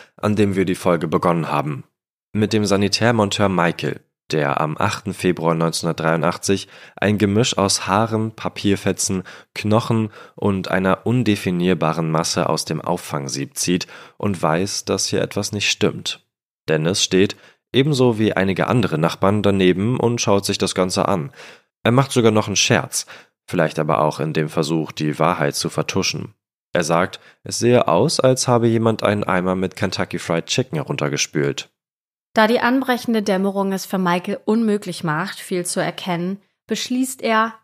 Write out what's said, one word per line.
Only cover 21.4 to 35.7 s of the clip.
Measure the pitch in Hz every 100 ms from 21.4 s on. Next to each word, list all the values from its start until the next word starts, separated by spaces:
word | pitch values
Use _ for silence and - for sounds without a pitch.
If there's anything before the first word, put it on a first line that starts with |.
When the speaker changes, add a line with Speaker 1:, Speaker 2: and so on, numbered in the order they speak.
| - - _ _
Speaker 1:
Er | 117
macht | 123 131
sogar | 135 113
noch | 107 104
einen | 95
Scherz, | - 104 65 - - - - _ -
vielleicht | 90 78 80
aber | 78 60
auch | 76 -
in | 78
dem | 78 76
Versuch, | 85 76 82 73
die | - 76 73
Wahrheit | 80 87 73
zu | - 82
vertuschen. | - 76 95 90 76 - - _ _ _
Er | 87
sagt, | 80 82 95 - - _
es | - 95
sehe | 117 123 -
aus, | 85 143 -
als | 131 127 -
habe | 120 117
jemand | 113 113 110
einen | 107 104
Eimer | - 92 92
mit | 92 92 -
Kentucky | 98 - 92 87
Fried | - 85
Chicken | - - 123 80
heruntergespült. | 69 71 73 71 - 78 71 67 - _ _ _ _ _ _
Speaker 2:
Da | - 214
die | 240
anbrechende | 240 262 262 240 - 220
Dämmerung | 208 190 196 196 196
es | 190 -
für | 190
Michael | 185 180 180 196
unmöglich | - 220 220 208 196 165
macht, | 165 156 196 -
viel | - 180
zu | 175